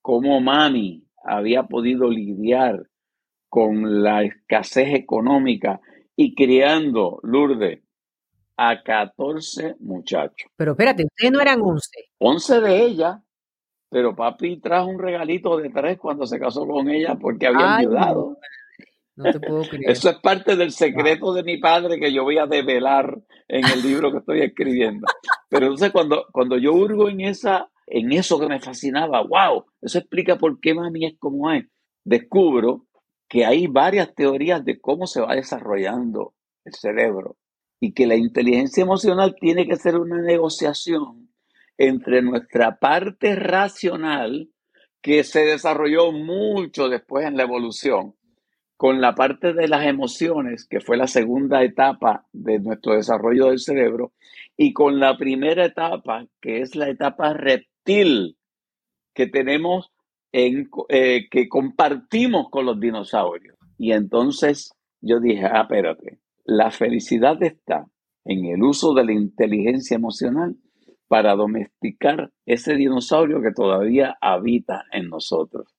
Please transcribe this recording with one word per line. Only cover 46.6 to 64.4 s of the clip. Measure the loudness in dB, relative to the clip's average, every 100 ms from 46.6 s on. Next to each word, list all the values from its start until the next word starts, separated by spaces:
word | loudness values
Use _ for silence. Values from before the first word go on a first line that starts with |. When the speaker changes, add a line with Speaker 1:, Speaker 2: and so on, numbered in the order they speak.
| -4 -4 -2
Speaker 1:
después | -2 _ -4 -2
en | -2
la |
evolución, | -2 -2 -6 -4 0 0 -2 _ _ _ _ _ _ _
con | 0 4
la | 2 2
parte | 0 0 -2
de | 0 0
las | 2 0
emociones, | -2 -4 -4 -2 -2 -4 -8 -8
que | -8
fue | -2 0
la | 2
segunda | 0 0 -2 0 2
etapa | 2 2 0 2 -2 -2 _
de | -10 -2 -2
nuestro | -2 -6 0 0
desarrollo | 0 0 2 4 4
del | 2
cerebro, | -2 0 0 0 -8 _ _ -20 -18 0
y | 0
con | 4 2 4
la | 2 2
primera | -2 -2 0 2 0
etapa, | -2 -6 -4 -6 -8 -10 _
que | -8 -6
es | -6 -6
la | -6
etapa | -2 -4 -2 -2
reptil, | 0 0 0 _ _ 0 2 4 2 -2 _ _ _ _ _ _ _ _
que | -4 -2
tenemos | 0 0 -2 0 -4 -6 _ _ _ _
en | 0 2 0 -6
co-, | -12 0
eh, | 2 2 0 0
que | 0 0
compartimos | -2 -2 0 0 0 _ 0 0 0 -2
con | -4 -2
los | -2
dinosaurios. | -4 -4 -4 -2 -2 -6 -16 _ _ -6
Y | 0
entonces | 0 2 0 0 2